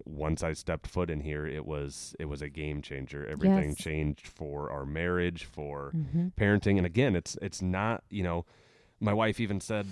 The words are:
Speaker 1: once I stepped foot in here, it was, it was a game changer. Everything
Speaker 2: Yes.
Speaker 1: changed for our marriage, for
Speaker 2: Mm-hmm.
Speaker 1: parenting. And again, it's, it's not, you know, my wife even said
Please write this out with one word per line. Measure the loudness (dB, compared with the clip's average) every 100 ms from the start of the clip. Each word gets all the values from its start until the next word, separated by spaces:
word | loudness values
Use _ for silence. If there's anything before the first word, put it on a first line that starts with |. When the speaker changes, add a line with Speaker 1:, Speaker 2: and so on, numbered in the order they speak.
| -12
Speaker 1:
once | -4 0 2
I | 0
stepped | -2 -2 -4 -2
foot | -2 0
in | 0
here, | -2 -4 -4
it | -4 -4
was, | -4 -4 -8 -14 -8
it | -6
was | -6
a | -6
game | -6 -4 -4
changer. | -6 -8 -8 -8 -6
Everything | 2 4 6 4
Speaker 2:
Yes. | -2
Speaker 1:
changed | -2 0 0 -2 -8
for | -10 -8 -6 -4
our | -4 -4
marriage, | -2 0 2 2 -2 -10
for | -8 -6 -6 -4 -2
Speaker 2:
Mm-hmm. | 0 0 0 2
Speaker 1:
parenting. | 6 6 6 4
And | 4
again, | 4 4 4
it's, | 0 -6
it's | -6 -2
not, | 0 2 0 -2 -4
you | -2
know, | 0 0 -4 -12 -20 _ _ _
my | 2
wife | 4 4 2
even | 0 0
said | -2 -2 -2